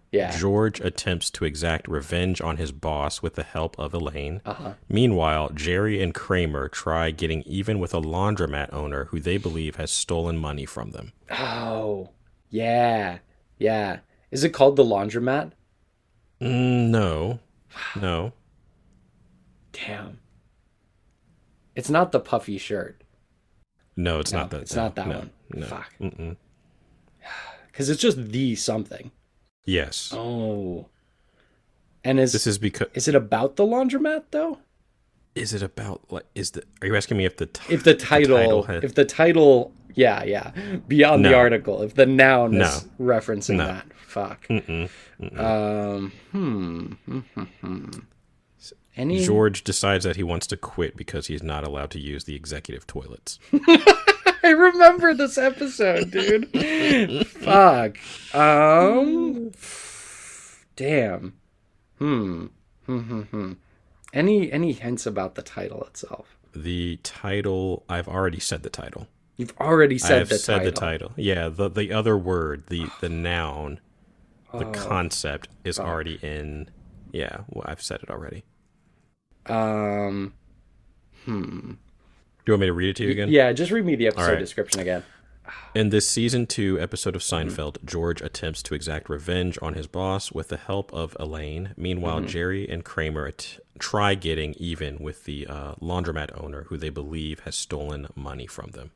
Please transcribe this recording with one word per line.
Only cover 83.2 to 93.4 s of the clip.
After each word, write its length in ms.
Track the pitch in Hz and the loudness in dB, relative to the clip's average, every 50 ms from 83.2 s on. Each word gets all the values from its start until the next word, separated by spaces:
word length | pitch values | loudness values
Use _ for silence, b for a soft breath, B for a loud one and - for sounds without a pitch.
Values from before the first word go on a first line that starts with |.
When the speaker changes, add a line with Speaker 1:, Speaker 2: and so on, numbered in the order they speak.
| 104 151 | 0 4
Speaker 1:
yeah, 220 | 151 139 127 123 | 6 6 6 4
just 200 | 120 135 175 170 | 2 0 -2 -2
read 120 | 214 233 190 | -2 -2 0
me 100 | 175 143 | 0 0
the 120 | 117 117 110 | 2 2 2
episode 140 | - 92 | 2 2
Speaker 2:
All 60 | 87 85 | 2 2
right. 60 | 82 80 | 2 0
Speaker 1:
description 420 | 95 - - 113 - - - 98 | -2 -4 -6 -6 -4 -2 -4 -4
again. 200 | 90 90 90 85 - - - _ _ _ - - _ B B B B B - | -2 -2 -4 -4 -6 -12 -20 _ _ _ -20 -20 _ B B B B B -2
Speaker 2:
In 140 | 110 107 104 | 0 2 2
this 180 | 107 104 - - | 2 2 2 2
season 380 | - 117 117 117 127 120 117 | 0 0 0 0 0 0 -2
two 320 | - - - 101 95 95 80 | -2 -4 -2 -2 0 0 -2
episode 380 | 85 - - - - 98 90 | -2 -4 -6 -6 -6 -6 -6
of 60 | 87 | -6
Speaker 1:
Mm-hmm. 260 | - - 90 82 80 80 | -6 -4 -4 -4 -4 -4
Speaker 2:
Seinfeld, 360 | - 80 76 76 - - 78 | -6 -6 -8 -8 -10 -12 -12
George 360 | - 90 85 85 85 82 - | -8 -6 -4 -2 -2 -4 -4
attempts 420 | - - - - 85 80 80 - - | -8 -12 -10 -8 -8 -8 -8 -10 -8
to 100 | - 78 | -8 -8
exact 340 | 73 76 80 76 76 - - | -8 -6 -8 -8 -8 -8 -8
revenge 480 | 73 73 80 87 90 92 90 87 82 - | -10 -8 -6 -4 -2 -2 -2 -4 -4 -6
on 120 | - 80 78 | -8 -8 -8
his 120 | 80 73 - | -8 -10 -8
boss 420 | - 90 95 95 95 98 - - | -8 -6 -4 -4 -4 -4 -6 -8
with 160 | - 80 78 - | -8 -10 -8 -8
the 80 | 87 - | -10 -10
help 340 | - - 95 101 - - | -8 -6 -6 -6 -6 -8
of 240 | - 82 82 78 - - | -8 -8 -8 -8 -8 -10
Elaine. 520 | 76 78 78 78 76 73 76 85 92 98 - | -10 -10 -8 -10 -10 -10 -10 -10 -10 -10 -10
Meanwhile, 420 | - 85 90 90 87 85 82 80 80 | -8 -6 -6 -4 -4 -4 -4 -4 -4
Speaker 1:
Mm-hmm. 80 | - 82 | -4 -6
Speaker 2:
Jerry 400 | 87 85 87 92 95 98 101 - | -4 -4 -4 -4 -4 -4 -6 -8
and 160 | - 85 - | -8 -10 -10
Kramer 420 | - - 82 78 78 76 76 71 | -8 -6 -6 -4 -4 -4 -6 -6
at-, 320 | 69 - - | -8 -10 -12